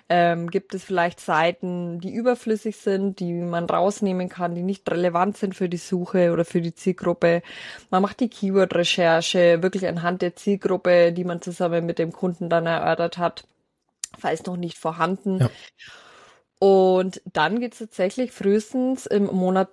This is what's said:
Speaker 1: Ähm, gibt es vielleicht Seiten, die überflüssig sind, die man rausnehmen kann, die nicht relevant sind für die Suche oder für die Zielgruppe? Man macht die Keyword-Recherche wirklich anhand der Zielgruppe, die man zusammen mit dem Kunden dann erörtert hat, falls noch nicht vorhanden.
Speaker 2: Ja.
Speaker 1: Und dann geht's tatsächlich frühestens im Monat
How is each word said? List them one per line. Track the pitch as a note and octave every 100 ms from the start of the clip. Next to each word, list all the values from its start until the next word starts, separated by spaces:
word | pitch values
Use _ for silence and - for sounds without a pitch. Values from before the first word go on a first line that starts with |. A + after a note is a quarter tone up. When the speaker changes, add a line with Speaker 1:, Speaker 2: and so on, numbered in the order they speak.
| _
Speaker 1:
Ähm, | F3 F3 E3+ E3+
gibt | F#3 -
es | F#3+
vielleicht | - F#3+ E3+ -
Seiten, | - D#3+ E3 F3+ F#3 F3+ F3 E3+
die | F3+
überflüssig | G#3+ A#3+ B3 - A3 A3 G#3
sind, | - G3 G3 F#3+
die | F3
man | F3 F3 E3+
rausnehmen | E3+ E3 F3+ G3+ G3+ F#3 F3+
kann, | - F3
die | E3+
nicht | F3+ G3 -
relevant | E3 F3+ E3+ F#3 G3+
sind | G3+
für | F#3 F#3
die | F3
Suche | - F#3 F3 F#3 F3
oder | E3
für | E3+ F3+
die | E3+
Zielgruppe? | - - F3+ G3+ G#3 F3 E3+ - - - - -
Man | F#3
macht | G3 -
die | A#3
Keyword-Recherche | - G3 G3 F#3 E3+ F3 - E3+ E3 E3 F#3 F3 E3+
wirklich | F3+ F#3+ F#3
anhand | E3+ F3 F3+
der | F3 -
Zielgruppe, | - G3+ F#3+ F#3 - F3 E3+
die | E3+
man | F3+ E3+
zusammen | - E3+ F3+ E3+ E3+
mit | E3
dem | E3
Kunden | - F3+ E3+ E3+
dann | E3 E3
erörtert | E3 - D#3+ E3+ F3
hat, | F3 - - _ _ _ _ _ - -
falls | - D#3+
noch | - F3
nicht | F3 -
vorhanden. | D#3+ E3+ E3 F#3+ - F#3+
Speaker 2:
Ja. | B2+ - - _ - - - - - _ _ _
Speaker 1:
Und | G3 F#3+ F#3 F#3 F#3+ - -
dann | E3+ D#3 G#3+
geht's | A#3+ -
tatsächlich | A3 - F#3 A3+ B3
frühestens | - - G#3 A3 C4 B3+ C4 -
im | G#3 G3+
Monat | F#3 F#3 F#3+ F#3+